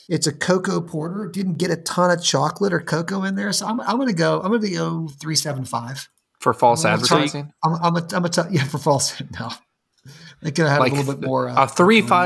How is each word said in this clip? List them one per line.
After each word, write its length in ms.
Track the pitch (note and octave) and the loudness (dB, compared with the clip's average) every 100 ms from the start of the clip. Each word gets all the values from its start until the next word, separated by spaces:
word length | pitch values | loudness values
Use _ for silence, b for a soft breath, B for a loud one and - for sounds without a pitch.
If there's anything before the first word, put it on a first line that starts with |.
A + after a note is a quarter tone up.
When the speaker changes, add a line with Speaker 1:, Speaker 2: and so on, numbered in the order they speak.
| B | B
Speaker 1:
it's 160 | D#3+ D#3 | -2 -2
a 60 | |
cocoa 480 | C#3+ - F#3 F#3+ F3 | -2 0 0 2 -2
porter. 440 | E3+ D#3+ E3 G3 F#3+ | -4 -8 -6 -8 -8
Didn't 300 | F3+ F#3+ D3+ | -6 -4 -2
get 120 | F3+ | -2
a 60 | G#3 | -2
ton 340 | - - F3+ | -2 2 2
of 120 | F3 | 2
chocolate 500 | F3 C#3 D3 D3+ G3 | 0 0 0 0 0
or 60 | E3+ | 0
cocoa 420 | E3+ D#3 E3+ G3 | -2 -4 -2 -4
in 100 | F#3+ | -4
there. 180 | G3 G3+ | -2 -2
So 120 | F#3 G3 | -2 -2
I'm, 140 | A#3 | -4
I'm 160 | - A#3 | -2 0
gonna 160 | C4 | 0
go, 300 | E3+ D#3+ D#3 | 2 2 2
I'm 100 | F3+ | 0
gonna 160 | A3+ G#3 | -2 0
go 380 | E3+ E3 E3 D#3+ C3+ | -2 -2 -4 -6 -10
three 140 | D#3 D3+ | -4 -2
seven 280 | D3+ C3 | -2 -6
five. 420 | B2+ A#2 A#2 B2+ - _ _ _ | -6 -6 -6 -12 -14 _ _ _
Speaker 2:
For 120 | C3 | -2
false 320 | A#2 B2 A#2 | 4 4 4
Speaker 1:
I'm 120 | A2 A2+ | 2 2
gonna 100 | B2 | 2
try, 100 | E3 | 2
Speaker 2:
advertising? 340 | D3 D3 D3 _ | 2 -4 -10 _
Speaker 1:
I'm, 120 | D#3+ | -2
I'm 220 | E3+ E3+ E3+ | 0 0 0
a, 120 | E3+ G3 | -2 -4
I'm 80 | |
a 40 | F3 | 0
t-, 120 | - - | -2 0
yeah, 140 | E3+ | 0
for 140 | C3 D3 | 0 -2
false, 440 | D#3+ C#3 - - C#3 | 0 2 0 -6 -12
<laughs> 120 | G2 | -10
no. 100 | A2+ - _ _ _ _ B B B B | -10 -12 _ _ _ _ B B B B
They 80 | D#3+ | -6
could 120 | C#3+ | 0
have 80 | D#3 | 2
had 80 | C#3+ | 4
Speaker 2:
Like, 100 | B2+ | 2
Speaker 1:
a 40 | C#3 | 2
little 180 | C3+ | -2
bit 100 | C#3 | -4
more, 240 | C3 C3 B2+ | -2 -2 0
uh, 160 | B2+ | 2
Speaker 2:
a 40 | C3+ | 2
three 320 | - F3+ A3 | 4 6 6
five, 80 | D3 | 6
Speaker 1:
cocoa 100 | F3+ | 4